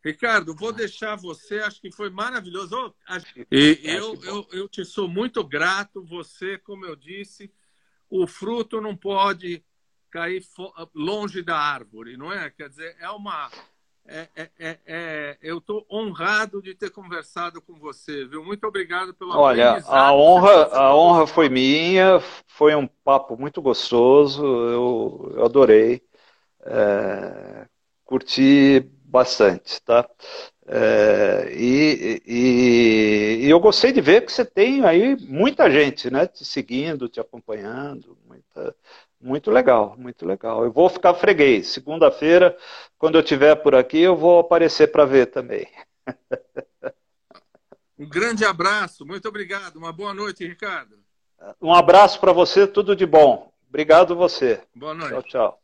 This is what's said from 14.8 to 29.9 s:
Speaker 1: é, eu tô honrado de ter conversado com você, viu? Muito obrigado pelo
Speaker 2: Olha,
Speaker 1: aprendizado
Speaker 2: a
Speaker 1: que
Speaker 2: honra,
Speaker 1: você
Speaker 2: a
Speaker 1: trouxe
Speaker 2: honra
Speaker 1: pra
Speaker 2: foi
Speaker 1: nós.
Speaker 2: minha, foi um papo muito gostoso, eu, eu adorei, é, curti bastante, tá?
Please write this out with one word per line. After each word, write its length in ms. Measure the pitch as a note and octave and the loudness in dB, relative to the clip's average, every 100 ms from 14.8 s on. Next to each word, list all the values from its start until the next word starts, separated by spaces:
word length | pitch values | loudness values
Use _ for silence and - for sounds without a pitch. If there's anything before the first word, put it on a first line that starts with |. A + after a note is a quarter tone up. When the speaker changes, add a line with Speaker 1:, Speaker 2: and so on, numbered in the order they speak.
| _ | _
Speaker 1:
é, 520 | E3 E3+ D#3 D3 C#3+ | -16 -14 -14 -14 -16
eu 180 | D#3+ E3+ | -16 -16
tô 260 | _ G#3+ G#3+ | _ -14 _
honrado 720 | G#3 A3 E3 F3 G#3+ A3 G3+ | -12 -12 -10 -6 -6 -6 -12
de 120 | F#3 | -18
ter 160 | F#3 G3+ | -16 -16
conversado 720 | G3 F#3 F3 D3+ - E3+ E3 | -16 -16 -16 -16 -14 -14 -14
com 120 | _ E3 | _ _
você, 480 | D3 C3+ - D3 B2+ | -20 -20 -16 -14 -14
viu? 180 | D3+ | -18
Muito 220 | D#3+ G3+ A3 | -14 -10 -10
obrigado 480 | G3 E3+ F3 F#3 | -10 -10 -8 -10
pelo 180 | - F3+ | -14 -8
Speaker 2:
Olha, 500 | E3+ C#3+ A#2+ A#2+ A2 | 2 2 4 2 2
Speaker 1:
aprendizado 20 | - | 0
Speaker 2:
a 280 | C3+ C#3 | 2 4
Speaker 1:
que 0 | |
Speaker 2:
honra, 360 | C#3+ D3+ F3+ F#3+ | 6 6 8 8
Speaker 1:
você 140 | F#3+ D3+ | 6 6
Speaker 2:
a 220 | C3 C3+ | 2 4
Speaker 1:
trouxe 0 | |
Speaker 2:
honra 320 | D3 E3+ E3+ D3+ | 6 6 4 2
Speaker 1:
pra 0 | |
Speaker 2:
foi 220 | - D3+ | 2 0
Speaker 1:
nós. 0 | |
Speaker 2:
minha, 720 | B2+ C3 D3+ E3 F#3 F#3+ F#3 - - _ | 2 0 0 0 2 4 2 0 -20 _
foi 280 | _ D3+ | _ 2
um 120 | D3+ C3 | 2 -4
papo 500 | _ - C3+ - A#2+ | _ 0 0 0 -12
muito 240 | C3+ - | -12 -6
gostoso, 840 | C#3 A2+ - A#2+ A#2+ C#3 C#3+ C#3 | -4 -4 -2 2 6 6 4 0
eu, 880 | D3 A#2+ A#2 A#2+ B2 A#2+ A2 - - - | -4 -2 -2 -2 -2 -4 -6 -10 -16 -2
eu 80 | |
adorei, 580 | A#2 B2+ B2 G#2+ A2+ B2 _ _ _ _ _ _ | 0 4 6 6 4 -2 _ _ _ _ _ _
é, 1000 | - A#2 G#2 G2+ G2 G2 F#2 F#2+ G2 G#2+ G#2+ _ _ _ | -10 -2 -2 -2 -6 -10 -12 -16 -20 -20 -20 _ _ _
curti 760 | _ C3 - - C3+ C#3+ C#3 C3+ C3 _ | _ -8 -6 0 4 6 6 4 0 _
bastante, 800 | _ B2+ B2 - G#2 F2+ - - | _ 0 0 2 2 0 -12 -16
tá? 260 | - | 0